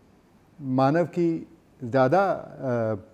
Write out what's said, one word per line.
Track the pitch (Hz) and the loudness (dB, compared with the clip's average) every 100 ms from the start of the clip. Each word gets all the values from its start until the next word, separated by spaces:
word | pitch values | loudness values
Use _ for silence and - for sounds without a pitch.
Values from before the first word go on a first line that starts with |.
| _ _ _ _ _ - | _ _ _ _ _ -14
मानव | 135 131 135 165 | -4 2 2 2
की | 160 175 170 165 - - _ _ | 0 0 -2 -2 -8 -20 _ _
ज़्यादा, | 123 131 131 175 196 | -2 2 4 4 2
अ, | 73 - 151 139 120 110 107 - | -2 -6 -10 -4 -2 -2 -4 -8